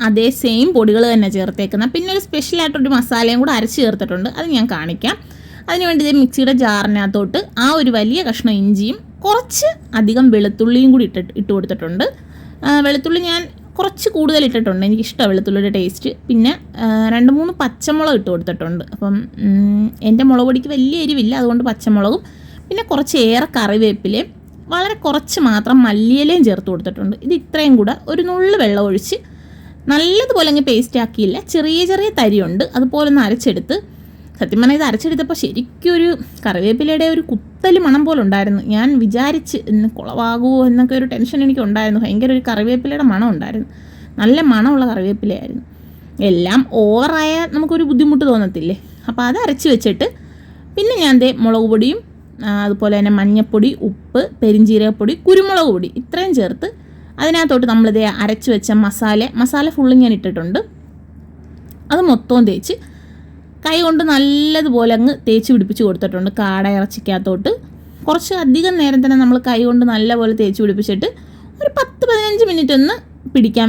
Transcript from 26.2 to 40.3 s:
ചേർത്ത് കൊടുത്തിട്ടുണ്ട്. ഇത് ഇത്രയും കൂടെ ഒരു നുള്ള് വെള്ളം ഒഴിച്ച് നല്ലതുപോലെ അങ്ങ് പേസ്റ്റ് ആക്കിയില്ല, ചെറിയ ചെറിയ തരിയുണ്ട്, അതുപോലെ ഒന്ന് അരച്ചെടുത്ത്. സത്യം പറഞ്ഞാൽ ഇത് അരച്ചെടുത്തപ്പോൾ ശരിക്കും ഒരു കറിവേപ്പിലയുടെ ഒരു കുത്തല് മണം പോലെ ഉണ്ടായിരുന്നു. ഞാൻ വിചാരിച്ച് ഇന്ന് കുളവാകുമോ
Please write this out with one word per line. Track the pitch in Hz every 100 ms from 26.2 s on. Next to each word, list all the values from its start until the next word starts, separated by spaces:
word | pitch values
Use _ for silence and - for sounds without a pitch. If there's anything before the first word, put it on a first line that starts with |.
| 294 359 233
ചേർത്ത് | 190 -
കൊടുത്തിട്ടുണ്ട്. | 175 180 190 196 214 247
ഇത് | 339
ഇത്രയും | - 311 302 254
കൂടെ | 202 277 -
ഒരു | 320 359
നുള്ള് | 359 370 403
വെള്ളം | 226 202 202
ഒഴിച്ച് | 196 196 453 - - - - - - -
നല്ലതുപോലെ | 285 339 392 508 494 320
അങ്ങ് | 294 269
പേസ്റ്റ് | 233 247 254 233
ആക്കിയില്ല, | - 202 254 -
ചെറിയ | 339 311 330 359
ചെറിയ | 381 415 427
തരിയുണ്ട്, | 226 202 175 180 - 247
അതുപോലെ | 262 294 294
ഒന്ന് | 285 214
അരച്ചെടുത്ത്. | 240 254 175 - 349 - - - - - -
സത്യം | - 208
പറഞ്ഞാൽ | 247 294
ഇത് | 294
അരച്ചെടുത്തപ്പോൾ | 214 320 311 285 330
ശരിക്കും | 277 226 247 - 349 349
ഒരു | 339 339 - - 226
കറിവേപ്പിലയുടെ | 185 196 240 302 311 320 330
ഒരു | 320
കുത്തല് | 220 - - 370 370 330
മണം | 269 302
പോലെ | 311
ഉണ്ടായിരുന്നു. | 196 196 196 202 - 214
ഞാൻ | 240 277
വിചാരിച്ച് | 226 233 277 320 - - -
ഇന്ന് | 214 220 226
കുളവാകുമോ | - 247 233